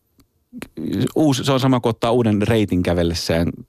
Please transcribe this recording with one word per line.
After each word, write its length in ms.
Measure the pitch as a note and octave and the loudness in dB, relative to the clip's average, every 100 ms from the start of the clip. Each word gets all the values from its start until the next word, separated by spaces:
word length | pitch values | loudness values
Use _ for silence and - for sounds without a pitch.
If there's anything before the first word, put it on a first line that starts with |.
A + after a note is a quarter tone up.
| _ _ _ _ _ A#3+ - - D#2 G2 B2 - | _ _ _ _ _ -18 -16 -10 -6 -2 -2 0
uusi, 280 | D#3 B2+ | 0 0
se 80 | C3 | 0
on 80 | C3+ | 2
sama 200 | C3 B2+ | 2 2
kuin 100 | A2+ | 0
ottaa 220 | A2+ A#2 | -2 0
uuden 300 | B2 A2+ G#2 | 2 2 2
reitin 420 | G#2 A2+ G#2 F2+ | 2 2 2 0
kävellessään 640 | F2+ F2 E2+ E2+ - E2 E2+ - | 0 0 0 -2 -2 0 0 -4